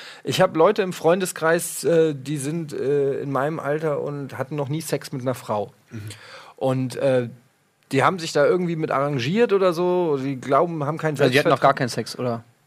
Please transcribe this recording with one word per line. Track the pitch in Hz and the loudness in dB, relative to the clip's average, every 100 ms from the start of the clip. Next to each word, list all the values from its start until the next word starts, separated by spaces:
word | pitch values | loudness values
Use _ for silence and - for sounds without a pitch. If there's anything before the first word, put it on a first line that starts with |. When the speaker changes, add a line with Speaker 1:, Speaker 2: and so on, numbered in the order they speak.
| - - | -18 -12
Speaker 1:
ich | - 135 | -4 2
hab | 185 156 | 2 6
Leute | 170 220 | 4 4
im | 190 | -2
Freundeskreis, | 170 156 180 180 - 160 170 165 - | 0 2 2 0 -2 0 0 0 -4
äh, | 131 165 160 143 | 2 4 4 0
die | 127 151 | -6 -6
sind, | 135 170 156 | -4 -6 -6
äh, | - 120 143 139 131 | -6 -2 0 0 -2
in | 131 | -2
meinem | 135 139 160 | -2 -2 -2
Alter | 139 151 156 139 | -4 -2 -2 -2
und | 143 143 135 135 | -4 -6 -8 -8
hatten | 131 151 | -6 -4
noch | 135 | -4
nie | 156 | -4
Sex | 156 147 - | -4 -4 -4
mit | 143 | -8
einer | 123 123 | -6 -6
Frau. | - 110 101 - _ | -4 -4 -4 -10 _
Speaker 2:
Mhm. | 117 104 107 - - - - | -16 -14 -16 -20 -20 -20 -4
Speaker 1:
Und, | 131 131 127 120 | -2 0 -2 -2
äh, | 139 131 123 - _ _ _ _ - | 2 2 0 -6 _ _ _ _ -4
die | 135 | 2
haben | 131 180 | 2 2
sich | 160 | -2
da | 151 143 | 2 4
irgendwie | 180 180 165 | 4 0 -2
mit | 156 | -2
arrangiert | 131 143 147 120 196 240 | 0 0 -2 0 2 4
oder | 196 185 | 4 2
so, | 165 180 180 175 143 | 2 2 2 2 0
die | 131 135 | -2 -4
glauben, | 123 139 175 165 143 | 0 2 2 0 -4
haben | 156 | -2
keinen | 156 147 | -2 2
Speaker 3:
Also | 139 | 4
die | 131 | 4
hatten | 147 | 4
noch | 139 | 4
Speaker 1:
Selbstvertrauen. | |
Speaker 3:
gar | 143 | 4
keinen | 135 127 | 4 0
Sex, | - 113 - | -4 -8 -6
oder? | 127 117 117 _ | -4 -6 -8 _